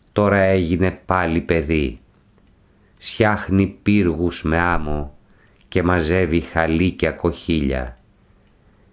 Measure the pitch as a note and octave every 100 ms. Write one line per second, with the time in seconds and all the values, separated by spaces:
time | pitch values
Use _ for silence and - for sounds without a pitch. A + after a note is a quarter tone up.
0 | _ - G2+ G2 F#2+ F#2+ E2 F2 F#2 F#2
1 | - F#2 E2+ E2 - E2 D2 D#2+ C2 -
2 | _ _ _ _ _ _ _ _ _ _
3 | - - G#2+ G#2 - F#2+ G2 - G#2 G#2
4 | F2 D#2 F2 - D#2 E2 F2 E2 D2+ D2
5 | D2 - _ _ _ _ _ F#2 F2 F2+
6 | D#2 F#2 E2+ E2 - E2 D#2+ E2 F2+ -
7 | D#2+ - E2+ - - E2 C#2 B1+ B1+ -
8 | _ _ _ _ _ _ _ _ _